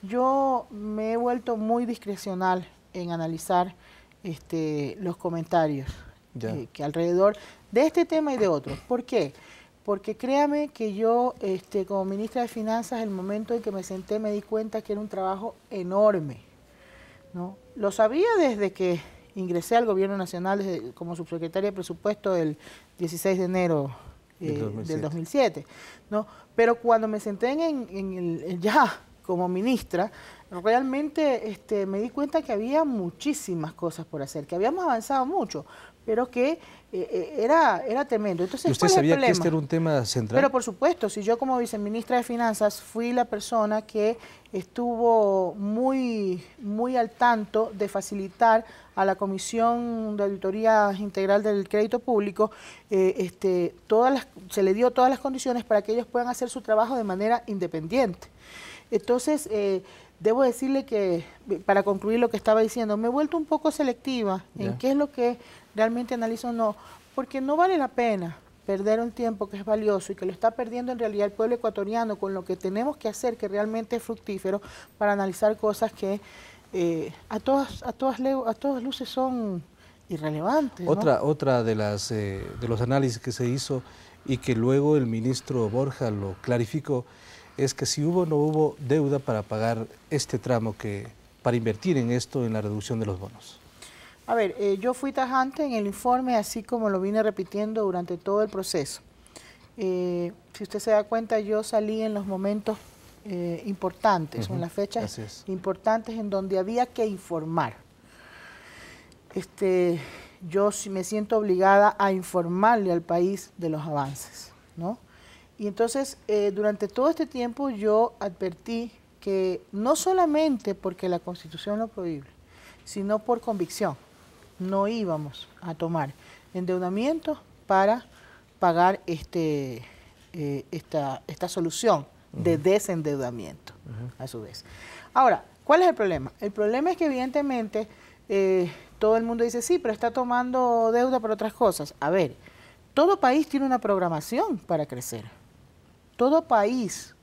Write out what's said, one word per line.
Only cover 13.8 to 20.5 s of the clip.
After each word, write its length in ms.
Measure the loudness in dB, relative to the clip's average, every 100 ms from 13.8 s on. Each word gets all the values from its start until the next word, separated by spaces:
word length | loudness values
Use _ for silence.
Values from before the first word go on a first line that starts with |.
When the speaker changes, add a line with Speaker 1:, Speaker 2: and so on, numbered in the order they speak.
Speaker 1:
senté 360 | -8 -10 -6 -4
me 120 | -4
di 100 | -6
cuenta 380 | -4 -4 -4 -6
que 120 | -6
era 80 | -6
un 60 | -6
trabajo 480 | -4 -4 -4 -8 -12 -12
enorme, 680 | -8 -2 4 4 4 -2 -10 -16 -20 _ -20 -20 -20 -20 -20 -14
¿no? 240 | -10 -10 -12 -18 -4
Lo 160 | -2
sabía 360 | 2 2 4 4 4
desde 320 | 2 2 -2
que 260 | 0 -2 -2 -4 -20 -14 -8
ingresé 400 | -4 -2 2 2
al 100 | 4
Gobierno 320 | 2 0 -2
Nacional 420 | -6 -4 -2